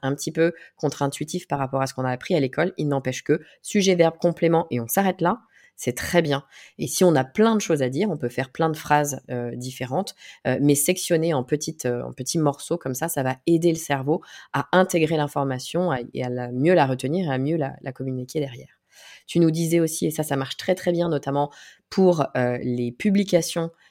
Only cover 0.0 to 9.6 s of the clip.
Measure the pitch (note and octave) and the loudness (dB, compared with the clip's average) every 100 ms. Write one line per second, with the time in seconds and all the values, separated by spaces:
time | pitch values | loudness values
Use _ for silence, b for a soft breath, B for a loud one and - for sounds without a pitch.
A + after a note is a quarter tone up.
0 | C3+ C#3+ D#3 D#3 E3 E3 B B D3 - | -4 -4 -4 0 0 0 B B -4 -2
1 | C#3 - D3+ F3+ - C#3+ C3 C3+ C3+ - | -4 -4 -6 -8 -4 -4 -2 -2 -2 -2
2 | C3 B2+ - F3 C3 - F3 - D3+ C#3 | -4 -4 -2 0 0 0 -2 -2 -2 -2
3 | C3 B2+ - D3+ B B - G#3 F#3+ F3 | -2 -4 0 -2 B B -2 2 4 4
4 | E3 E3 E3+ E3+ E3 E3 E3 B2 A#2 - | 4 2 -2 2 2 2 2 -4 -2 0
5 | G3 F#3 E3 A#3 _ b b b - A#2+ | 0 0 0 -2 _ b b b -6 -4
6 | - F3 D#3+ C#3 - B B B D3 - | 0 2 2 0 -4 B B B -4 4
7 | F3+ D3 C3 - A3 A3 - D#3 B2+ C3+ | 4 4 2 2 4 2 2 0 0 0
8 | G#3 D#3 A#2+ - C3 - D#3+ D#3 - D3 | -2 -2 -4 -4 -6 -2 -2 -2 2 2
9 | C#3+ C3+ - B2 A#2+ B2 | 2 -4 -8 -6 -6 -8